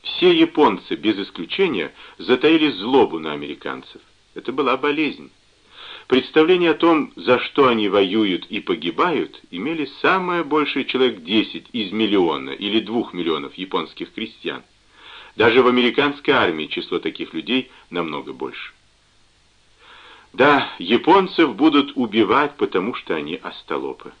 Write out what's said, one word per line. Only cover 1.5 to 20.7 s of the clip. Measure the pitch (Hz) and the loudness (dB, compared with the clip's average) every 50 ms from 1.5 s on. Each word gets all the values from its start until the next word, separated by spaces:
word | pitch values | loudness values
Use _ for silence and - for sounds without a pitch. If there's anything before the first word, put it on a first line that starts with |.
| - - 196 175 127 92 78 - - - - - - | -2 0 0 0 0 -4 -4 -6 -10 -18 -20 -20 -18
затаили | _ - - 123 127 - 151 165 160 156 147 | _ 0 0 0 4 4 4 4 4 2 0
злобу | 120 90 98 120 131 131 107 - 85 82 | -2 -4 -4 2 4 4 4 4 0 -6
на | 78 78 76 | -6 -6 -8
американцев. | 73 73 71 69 - - 73 67 65 - - - - _ _ _ _ _ _ _ | -8 -8 -10 -12 -10 -10 -10 -10 -10 -12 -20 -20 -20 _ _ _ _ _ _ _
Это | - - - 131 | -12 -10 -8 -4
была | 143 151 123 127 | -2 0 0 0
болезнь. | 135 143 147 147 156 156 131 92 - 71 65 _ _ _ _ _ _ _ _ _ - - - - - - | 0 0 -2 -2 -2 -2 -4 -4 -10 -18 -20 _ _ _ _ _ _ _ _ _ -20 -20 -20 -20 -20 -2
Представления | _ 131 131 127 - - 156 156 165 185 180 175 165 | _ 2 2 2 2 4 4 6 6 4 4 4 2
о | 156 | 2
том, | 156 165 170 165 151 131 - - | 4 4 4 4 2 0 -4 -8
за | - 85 107 127 120 | -6 0 2 2 2
что | - - - - 139 | 2 -2 2 4 4
они | 127 120 110 107 98 | 4 4 2 0 2
воюют | 92 101 98 92 95 110 110 98 90 82 - | 4 4 2 4 2 0 2 2 0 -4 -4
и | - 104 101 | -8 -10 -10
погибают, | 78 - 92 80 - 85 80 - 160 180 160 117 80 - - - _ _ | -4 -4 -6 -4 -4 -6 -2 -2 -2 0 0 -2 -4 -6 -8 -20 _ _
имели | - 85 101 147 165 160 147 127 - - | -10 -8 -6 -6 -4 -6 -8 -8 -8 -2
самое | - 160 180 190 185 180 180 170 160 | 0 2 2 2 0 -2 -2 -4 -2
большее | 139 147 151 147 143 - 139 123 | 0 0 0 0 0 -2 -4 -4
человек | - - 127 131 127 110 92 78 | -2 0 2 2 2 0 -4 -8
десять | 85 104 110 95 - - 82 - - - | 0 0 0 0 0 -6 -14 -16 -10 -8
из | 120 104 92 | -8 -6 -6
миллиона | 92 110 113 101 101 101 90 82 76 67 67 67 | -2 -2 0 2 2 2 2 2 0 -4 -6 -8
или | 69 80 95 101 101 113 | -10 -8 -6 -2 -2 -2
двух | 98 98 110 120 101 - - | -2 -2 -4 -4 -4 -4 -6
миллионов | 90 82 82 80 73 69 67 - | -6 -4 -2 -4 -4 -6 -10 -12
японских | - 92 90 - 90 80 - - - 80 - _ | -12 -12 -6 -6 -6 -6 -6 -10 -14 -14 -12 _
крестьян. | - - 80 - _ - 87 67 - - _ _ _ _ _ _ _ - - - - - - _ | -12 -12 -12 -14 _ -10 -10 -10 -10 -16 _ _ _ _ _ _ _ -20 -20 -20 -20 -20 -20 _
Даже | - 110 117 113 131 | 2 2 6 6 6
в | 123 | 6
американской | 123 123 123 123 120 113 - 139 147 139 - - - 139 | 6 4 4 2 2 2 2 0 0 -2 -4 -2 0 2
армии | 123 104 90 82 78 78 | 2 2 0 0 -4 -6
число | 78 - 87 80 - 90 85 | -6 -8 -10 -6 -6 -6 -4
таких | - 82 78 - 80 - - | -4 -6 -8 -8 -12 -10 -8
людей | 82 73 71 120 131 123 - - - _ _ | -10 -6 -2 -4 -4 -4 -6 -18 -20 _ _
намного | 85 87 82 78 73 71 65 71 | -8 -6 -6 -6 -6 -10 -10 -12
больше. | 67 64 69 64 - - - - _ _ _ _ _ _ _ _ _ _ _ _ _ _ _ _ _ _ _ _ _ _ _ - - - - - - - _ _ | -10 -10 -10 -10 -10 -14 -16 -16 _ _ _ _ _ _ _ _ _ _ _ _ _ _ _ _ _ _ _ _ _ _ _ -20 -20 -20 -20 -20 -20 -20 _ _
Да, | - - 127 147 147 135 120 - | 0 2 4 4 4 2 0 -4